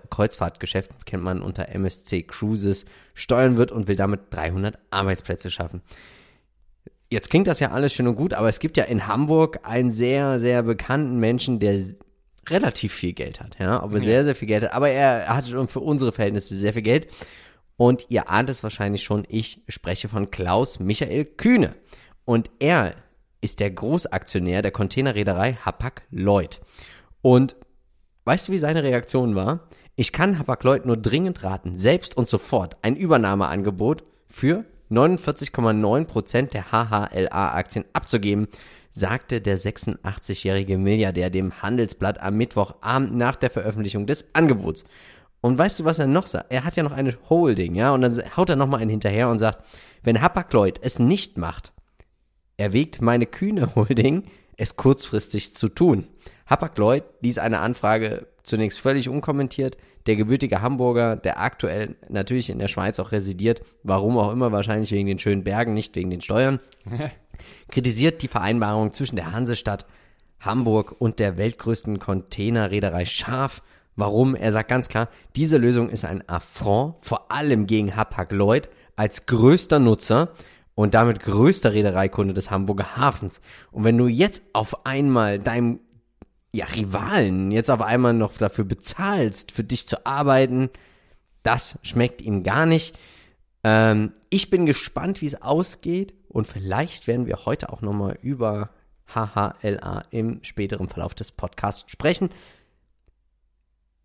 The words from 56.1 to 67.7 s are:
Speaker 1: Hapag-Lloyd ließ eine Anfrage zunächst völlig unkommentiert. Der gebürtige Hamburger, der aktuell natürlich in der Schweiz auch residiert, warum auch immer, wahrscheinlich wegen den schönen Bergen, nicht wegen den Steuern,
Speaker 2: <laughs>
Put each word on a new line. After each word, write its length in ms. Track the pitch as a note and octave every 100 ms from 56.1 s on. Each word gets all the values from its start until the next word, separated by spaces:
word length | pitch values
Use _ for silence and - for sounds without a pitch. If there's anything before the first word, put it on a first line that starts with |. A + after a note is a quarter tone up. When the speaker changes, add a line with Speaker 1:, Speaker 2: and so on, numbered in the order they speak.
| - - - -
Speaker 1:
Hapag-Lloyd 580 | C#3+ D#3+ - G#2+ C#3 - _
ließ 160 | A#2+ A#2
eine 220 | A2+ G2
Anfrage 680 | A2 B2 G#2 A2 A2 - - _
zunächst 380 | - A2 G#2+ -
völlig 280 | C3+ C3+ B2+
unkommentiert. 720 | C#3+ D#3 C#3+ C3+ - C3 - _ - -
Der 100 | G#2+
gebürtige 460 | A2 C3 B2+ F#2+
Hamburger, 520 | A#2+ C3 B2 A#2+ A#2
der 260 | - F2+ -
aktuell 540 | A#2 - F2 G2 G#2+ - -
natürlich 420 | G2+ G2 B2+ -
in 80 | -
der 100 | G2
Schweiz 300 | - G2 -
auch 140 | F#2
residiert, 500 | G#2+ F#2+ F2+ A2 A#2 - _
warum 360 | G2+ F#2+ G#2 B2
auch 140 | G2+
immer, 180 | A#2+ A#2+
wahrscheinlich 400 | G#2 G2+ G#2+ G#2+
wegen 160 | G2+ G2
den 120 | F#2
schönen 260 | G#2+ G2
Bergen, 300 | F#2+ G#2+ A#2
nicht 200 | G#2+ -
wegen 160 | F#2 F2+
den 120 | F2
Steuern, 360 | - A2 C3+ C3 - -
Speaker 2:
<laughs> 140 | G2 A#2+ D3+ - _ - - - -